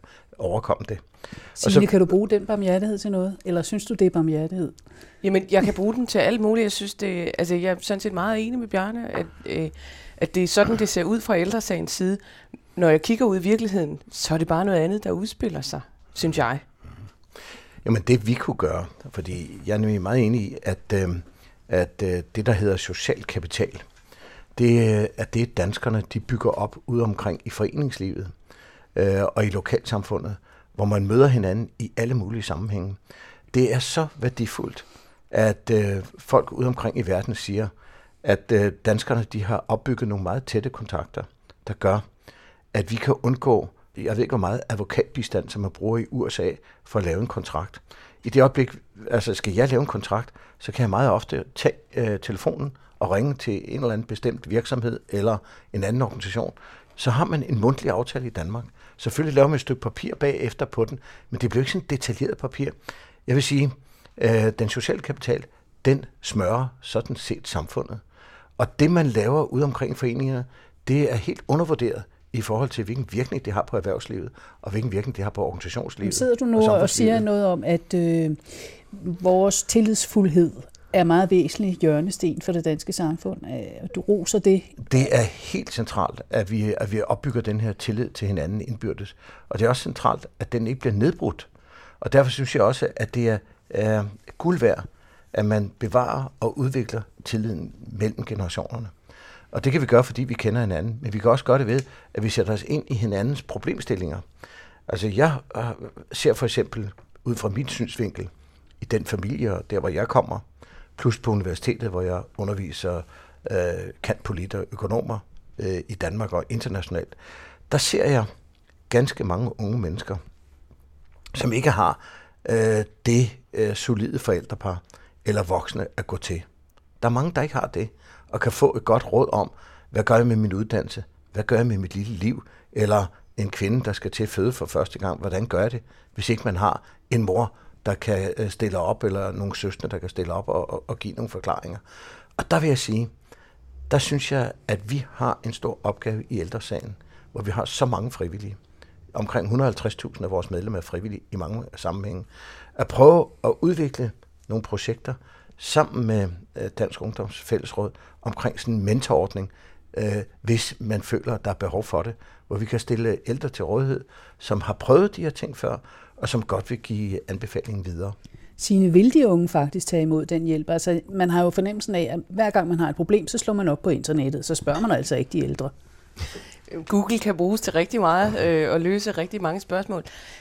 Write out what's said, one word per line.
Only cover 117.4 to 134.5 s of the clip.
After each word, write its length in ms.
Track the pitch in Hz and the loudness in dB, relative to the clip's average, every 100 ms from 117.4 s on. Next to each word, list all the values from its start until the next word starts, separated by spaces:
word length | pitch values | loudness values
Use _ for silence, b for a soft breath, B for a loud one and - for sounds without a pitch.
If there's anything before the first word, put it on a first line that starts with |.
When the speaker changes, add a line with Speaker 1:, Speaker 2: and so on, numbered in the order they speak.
| B B B | B B B
Speaker 1:
der 60 | 139 | 0
ser 320 | - - 139 | 2 2 4
jeg 140 | 135 107 - - _ _ _ - | 2 0 -6 -20 _ _ _ 0
ganske 360 | 120 127 - | 2 2 0
mange 360 | 98 90 120 - | -2 0 -2 -4
unge 180 | 104 120 | -4 -2
mennesker, 380 | 87 92 - 98 - - - - - - - - - - - | -2 -4 -6 -10 -10 -20 -20 -20 -20 -20 -20 -20 -20 -20 -12
som 180 | - 123 | -4 0
ikke 180 | 117 139 | 2 2
har, 300 | 98 87 - B B B B - | 4 2 0 B B B B 0
øh, 360 | 113 110 107 101 _ - | 2 4 2 0 _ 2
det, 300 | 120 123 - - | 4 4 0 -8
øh, 220 | 101 104 | -2 0
solide 440 | 101 - 110 110 139 | 0 -2 -2 -2 -4
forældrepar 640 | - 90 - 104 98 87 - b b b | 0 -2 -2 -8 -6 -6 -10 b b b
eller 180 | - 104 | -2 0
voksne 440 | 90 90 - - - - | 0 -2 -2 -8 -8 -8
at 100 | - | -8
gå 100 | 87 | -6
til. 260 | - 85 - _ _ _ _ - | -6 -8 -10 _ _ _ _ -2
Der 60 | 117 | 0
er 40 | |
mange, 200 | 120 147 | 2 0
der 80 | - | -2
ikke 120 | 147 | -2
har 120 | 135 - | -2 -4
det, 220 | - 107 - b b b | -4 -6 -10 b b b
og 120 | 107 | -2
kan 120 | 117 | -2
få 240 | - 143 - | 4 2 4
et 80 | |
godt 280 | - 113 - | 2 2 4
råd 160 | 117 - | 2 4
om, 180 | 104 95 b b b b | 2 -2 b b b b
hvad 140 | - | -2
gør 120 | 107 117 | 4 6
jeg 100 | 120 | 6
med 100 | 110 | 4
min 160 | 107 | 2
uddannelse? 520 | 95 110 107 - - - _ _ | 0 -2 -2 -4 -8 -14 _ _
Hvad 120 | 104 | -6
gør 120 | - 120 | 2 2
jeg 100 | 120 | 4
med 120 | 101 | 0
mit 160 | 95 | -2
lille 200 | 98 104 | -6 -6
liv? 300 | 104 104 - - b b | -2 -2 -2 -8 b b
Eller 340 | - 107 104 95 b b - | 0 2 2 0 b b -6
en 140 | 101 | -4
kvinde, 340 | - 98 123 | -2 0 0
der 80 | 120 | 0
skal 180 | 95 98 | -4 -6
til 120 | - | -4
at 60 | 107 | -4
føde 240 | - 110 | 0 0